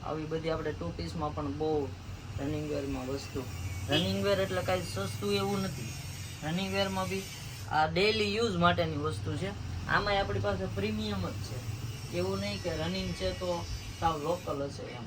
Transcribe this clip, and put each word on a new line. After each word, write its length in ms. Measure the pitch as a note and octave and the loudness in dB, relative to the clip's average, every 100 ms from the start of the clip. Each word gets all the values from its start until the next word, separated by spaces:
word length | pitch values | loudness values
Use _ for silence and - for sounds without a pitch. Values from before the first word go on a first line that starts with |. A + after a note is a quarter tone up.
આવી 200 | - D#3 | -4 -4
બધી 260 | D#3 D#3+ D#3 | -2 -2 0
આપણે 220 | D#3+ D3+ | 0 0
ટુ 200 | D3 E3+ E3 | -2 -4 -2
પીસમાં 380 | E3 E3+ D3+ | -4 -2 -2
પણ 180 | D3+ C#3+ | -2 -2
બહુ 360 | C#3+ D#3 D3+ C3+ - - - - - | 0 2 2 2 -4 -10 -10 -8 -4
રનિંગ 300 | C#3 D3+ D3+ | -2 -2 -2
વેરમાં 360 | D3 C#3 C3+ C3 | -2 -2 -2 -2
વસ્તુ. 360 | C#3 - C#3+ B2 - - - - | -4 -4 -6 -4 -6 -6 -4 2
રનિંગ 340 | D3 F#3+ G3 | 2 4 2
વેર 160 | G3+ G3 | 4 4
એટલે 220 | F#3+ F#3 | 2 0
કાંઈ 200 | F3 F#3 | 2 2
સસ્તું 500 | E3+ F#3+ G3 - G3+ | 2 -2 -2 -2 2
એવું 280 | G3+ G3 G3+ | 2 2 0
નથી. 320 | F#3+ - - - - - - - | 0 -4 -6 -6 -8 -8 -8 -6
રનિંગ 300 | D3 F3 F#3+ | -2 0 2
વેરમાં 340 | G3 G3 F#3+ F#3 | 2 2 2 0
બી 140 | F#3+ G3 - - - - | -2 -4 -8 -8 -8 0
આ 160 | D3+ D#3 | 4 4
ડેલી 500 | E3 G#3 G#3+ G#3 G3+ | 6 4 4 2 2
યુઝ 200 | A#3 F3 | 2 6
માટેની 400 | F3 E3+ D#3+ D3+ | 6 6 2 2
વસ્તુ 400 | D3+ D#3+ D#3+ D3 | 0 -2 -2 -2
છે. 140 | F#3 G3+ - - - | -2 -4 -6 -4 2
આમાંય 280 | E3 G3+ G3+ | 2 4 2
આપણી 240 | G3 G3 | 2 2
પાસે 260 | G3+ F#3+ F#3 | 2 0 -2
પ્રીમિયમ 640 | G3 G3+ G#3+ G#3+ G3+ F3 | 0 0 0 0 0 -2
જ 40 | |
છે. 240 | D3+ - - - - - - - F3 | -4 -4 -6 -4 -6 -6 -6 -4 0
એવું 220 | F#3 G3 | 0 0
નહીં 240 | G3+ G3+ | -2 -2
કે 140 | F3+ D#3 | -2 0
રનિંગ 380 | D#3+ F#3+ F#3 | 0 0 -2
છે 260 | F3 F#3 F3+ | 0 -2 0
તો 240 | F3+ E3+ D#3+ - - - | 0 0 -2 -6 -6 0
સાવ 220 | - D3+ | 2 2
લોકલ 400 | D3 F3 - C#3 | 0 0 0 -2
હશે 200 | C#3 C3+ | -2 -4
એમ. 200 | A#2+ B2 | -8 -8